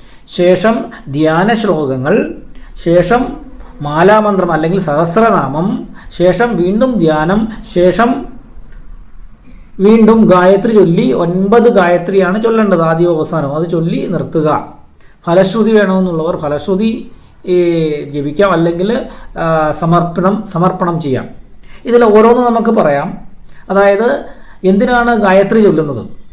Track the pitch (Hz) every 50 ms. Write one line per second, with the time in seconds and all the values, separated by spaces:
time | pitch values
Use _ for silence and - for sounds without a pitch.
0 | - - - - - - - - 175 180 185 175 - 220 226 - - - - -
1 | - 139 131 151 156 156 160 170 196 226 233 214 - 202 165 156 147 131 131 127
2 | 127 151 202 262 - - - - - - - - - - - - - 170 170 175
3 | 165 - 233 247 - - - - - - - - - - - - 147 147 147 160
4 | 175 196 214 214 214 208 196 185 175 175 160 156 160 165 190 190 165 160 143 156
5 | 170 165 - 226 226 226 196 - 139 131 139 156 180 220 - 320 - - - -
6 | - - - - 170 185 180 226 240 240 208 170 175 185 202 226 262 262 240 190
7 | 165 156 151 151 156 170 202 220 220 214 - - - - - 180 180 180 180 -
8 | - 254 277 - - - - - - - - - - - - - - - - -
9 | - - - - - - - - - - - - - - - - 185 214 226 226
10 | 214 214 226 226 202 165 185 180 180 185 202 196 - 226 220 208 175 165 170 208
11 | 226 - - - 170 170 180 190 190 202 233 233 220 240 - 202 175 175 175 170
12 | 170 196 190 196 185 175 190 220 233 226 226 226 214 196 180 165 165 160 160 165
13 | 175 175 165 156 156 - 170 156 143 135 143 156 175 170 180 165 165 175 220 269
14 | - 233 175 143 131 - - 160 156 151 139 110 - - - - - - _ -
15 | - - - _ - 175 170 185 190 - - 226 208 220 220 208 202 190 190 190
16 | 185 180 165 160 156 175 175 - 160 143 147 143 - 202 185 190 226 226 - 254
17 | - - - - - - - - - 185 180 180 175 170 165 165 160 156 147 147
18 | 143 139 143 147 139 147 143 196 202 190 175 165 165 170 170 170 185 214 247 -
19 | - - - - - - - - 165 165 160 156 156 151 147 - 175 165 170 170
20 | 165 165 - 190 180 190 214 - - - - 165 170 - - - 185 175 165 156
21 | 151 139 123 104 - - - - - - - - - - - - - - 233 240
22 | 233 214 202 214 214 226 240 254 240 233 226 226 - 226 220 220 160 151 143 139
23 | 156 196 - - - - - - - - - - - - 190 196 202 202 202 202
24 | 226 254 - - - - - - - - - - - 185 196 202 254 247 247 240
25 | 240 240 233 214 208 190 185 196 196 - - 220 208 185 160 156 156 147 127 110
26 | 92 - - - - -